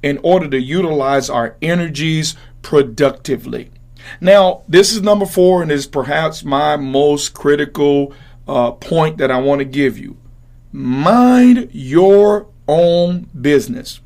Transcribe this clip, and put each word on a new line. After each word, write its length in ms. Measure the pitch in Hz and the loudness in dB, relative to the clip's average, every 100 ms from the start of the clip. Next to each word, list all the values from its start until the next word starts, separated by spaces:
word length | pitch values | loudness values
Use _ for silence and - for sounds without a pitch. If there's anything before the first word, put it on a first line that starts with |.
in 160 | 143 139 | -4 -2
order 260 | 170 185 156 | 0 0 0
to 120 | 135 | -4
utilize 680 | 127 165 175 151 135 139 127 | -4 -4 -2 -2 0 -2 -2
our 280 | 127 117 - | -4 -6 -6
energies 760 | 160 175 170 139 160 156 156 - - - | -4 -2 -4 -6 -4 -4 -6 -10 -20 -20
productively. 1080 | - 151 127 110 139 139 - 131 - 120 123 - - - - - | -2 0 0 0 -2 -2 -8 -8 -8 -12 -14 -20 -20 -20 -20 -6
Now, 440 | 180 202 185 - - | 2 4 4 -2 2
this 260 | 170 196 | 4 4
is 100 | 226 | 0
number 240 | 202 208 196 | 0 0 0
four 340 | - 180 180 | 2 2 2
and 100 | 160 | 0
is 160 | 147 139 | -4 -4
perhaps 560 | 143 131 147 160 160 | -6 -4 -2 -4 -6
my 340 | 147 139 151 147 | -4 -2 0 -2
most 580 | 135 135 147 147 - | -2 0 2 0 -4
critical, 800 | - 147 147 147 - 143 143 139 - - - - | -4 0 0 -2 -2 0 0 -2 -8 -20 -20 -6
uh, 240 | 139 120 | -2 -2
point 460 | - - 165 156 156 | -4 -4 -2 -2 -2
that 120 | 135 | -2
I 80 | 127 | -2
want 200 | 139 143 | 0 -2
to 80 | 135 | -4
give 320 | 135 139 110 | -2 -2 -4
you. 180 | - - - - - - - | -16 -20 -20 -20 -20 -20 -20
Mind 960 | 139 131 131 160 233 247 247 247 240 - | -10 -6 -2 2 4 4 6 6 4 0
your 760 | - 131 151 190 202 208 208 - - - | -12 -2 2 6 6 4 2 -4 -8 -2
own 640 | 156 175 175 175 175 - - | 2 2 2 0 -4 -10 -4
business. 600 | 123 143 123 123 127 - | 2 2 0 -10 -12 -20